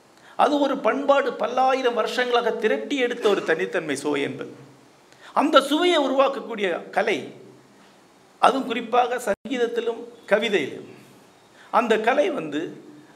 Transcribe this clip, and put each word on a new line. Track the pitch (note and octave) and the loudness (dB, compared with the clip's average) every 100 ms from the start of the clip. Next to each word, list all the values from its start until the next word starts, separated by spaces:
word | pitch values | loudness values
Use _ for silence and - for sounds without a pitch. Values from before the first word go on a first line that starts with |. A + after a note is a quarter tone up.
| _ _ - - | _ _ -12 0
அது | B3+ C#4+ | 2 2
ஒரு | C#4 C4 | 0 0
பண்பாடு | G#3+ C4 C#4 C#4 C4 | 0 0 2 2 2
பல்லாயிரம் | - A3+ B3 C4 C4 B3 | -4 -4 0 2 2 0
வருஷங்களாக | G#3+ G#3+ B3+ B3 A#3+ A3+ | 0 -2 -2 0 2 0
திரட்டி | - G#3+ C4+ - C#4 | 0 0 0 -2 -2
எடுத்த | A#3+ - G#3+ | -2 0 2
ஒரு | G3 | 2
தனித்தன்மை | - D#3+ F#3+ F3+ D#3+ C3+ | 0 -2 -2 -4 -4 -4
சுவை | D3+ C#3+ | -2 -2
என்பது. | C#3 B2 - - - - - _ _ - - | -4 -6 -12 -14 -20 -20 -20 _ _ -20 -2
அந்த | G#3 C#4 D4 | 0 4 4
சுவையை | C4+ D4+ F4+ E4 | 4 2 4 2
உருவாக்கக்கூடிய | C4+ C4+ C4+ A3 G3+ A3+ E3+ D#3 - | 2 2 2 0 -8 -4 -2 -4 -4
கலை, | F#3 A3 D3+ - - - - - - - - _ _ _ _ | -2 0 -2 -6 -16 -20 -20 -20 -20 -20 -20 _ _ _ _
அதுவும் | - C4 C4 | 2 2 -2
குறிப்பாக | B3 A3+ A#3+ A#3+ B3 | -6 0 2 2 -2
சங்கீதத்திலும் | G#3 G3 A3 B3+ A#3 A3+ A3+ A#3 - - - | -4 -4 -4 -2 -2 -2 -4 -8 -14 -20 0
கவிதையிலும், | G#3+ A3+ F#3+ B2+ - - - - - - _ _ - - | 0 2 0 -2 -8 -16 -20 -20 -20 -20 _ _ -20 0
அந்த | G3+ A#3 G#3+ | 0 4 2
கலை | A3 C#4 E4+ | 4 2 0
வந்து | C4+ D#3 C#3+ - - - - - | -2 -4 -6 -6 -12 -20 -20 -20